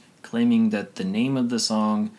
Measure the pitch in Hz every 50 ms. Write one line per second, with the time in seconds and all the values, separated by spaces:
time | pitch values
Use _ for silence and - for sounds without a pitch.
0 | - _ _ _ - - - 117 120 120 117 113 113 107 107 101 95 - - -
1 | 95 95 101 110 123 135 135 131 123 120 123 110 - - 110 110 107 107 107 107
2 | 107 107 -